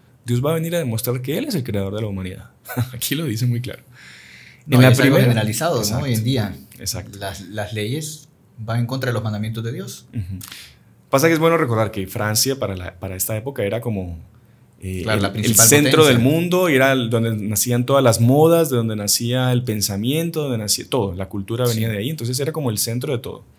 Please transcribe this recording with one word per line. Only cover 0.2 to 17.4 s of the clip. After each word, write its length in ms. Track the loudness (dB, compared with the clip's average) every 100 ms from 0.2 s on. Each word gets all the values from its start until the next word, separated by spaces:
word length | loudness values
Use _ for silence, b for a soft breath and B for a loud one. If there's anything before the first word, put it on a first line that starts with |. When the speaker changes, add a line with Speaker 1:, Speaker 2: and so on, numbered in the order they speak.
| -4
Speaker 1:
Dios 180 | 0 0
va 60 |
a 40 | 0
venir 200 | -2 -2
a 40 |
demostrar 420 | -2 -2 -2 -4
que 160 | -4 -4
Él 80 | -2
es 100 | -2
el 80 |
creador 320 | -2 -4 -4 -4
de 60 |
la 60 | -4
humanidad. 440 | -4 -8 -10 -16 _ -8 -4
<laughs> 180 | -4
Aquí 220 | -4 -4 -2
lo 100 | -2
dice 200 | -2 0
muy 140 | -2
claro. 200 | -4 -10 -16 B B B B B B B B
Speaker 2:
No, 80 | 6
Speaker 1:
En 60 |
la 60 | 8
Speaker 2:
es 80 | 8
algo 160 | 6 6
Speaker 1:
primera 80 | 4
Speaker 2:
generalizado, 440 | 4 0 0 0 0
¿no? 40 |
Speaker 1:
Exacto. 240 | 0 -2 -2
Speaker 2:
Hoy 80 |
en 100 | -2
día. 320 | 0 0 -2 -6 -16 -12
Speaker 1:
Exacto. 400 | -8 -8 -10 -10
Speaker 2:
Las, 240 | -10 -10
las 320 | -10 -8 -6
leyes 540 | -6 -4 -6 -8 -12 -18 _ _ -12
van 220 | -6 -2
en 40 | -2
contra 240 | -2 -4
de 40 | -2
los 80 |
mandamientos 400 | -2 -4 -4 -6
de 80 | -6
Dios. 340 | -8 -10 -14 -12
Speaker 1:
Ujú. 240 | -10 -8 -10 -12 B B B B _ _
Pasa 160 | 2 4
que 60 |
es 60 | 4
bueno 180 | 4 2
recordar 320 | 2 0 0
que 160 | -2 -6
Francia 540 | -4 -2 0 0 -2
para, 160 | -4 -6
la, 220 | -10 -10
para 160 | -10 -6
esta 200 | -6 -6
época 280 | -6 -4
era 180 | -2 -2
como, 380 | -4 -6 -6 -10 -16 -20 b b b _
eh, 220 | -8 -6
Speaker 2:
Claro, 140 | -2 0
Speaker 1:
el, 40 |
Speaker 2:
la 40 | 0
Speaker 1:
el 40 |
Speaker 2:
principal 340 | 0 2 4 6
Speaker 1:
centro 360 | 6 6 6
Speaker 2:
potencia. 100 | 6
Speaker 1:
del 60 | 6
mundo, 460 | 4 2 2 2 4
y 60 | 4
era 160 | 4
el, 180 | 2 0
donde 260 | 0 0
nacían 520 | -2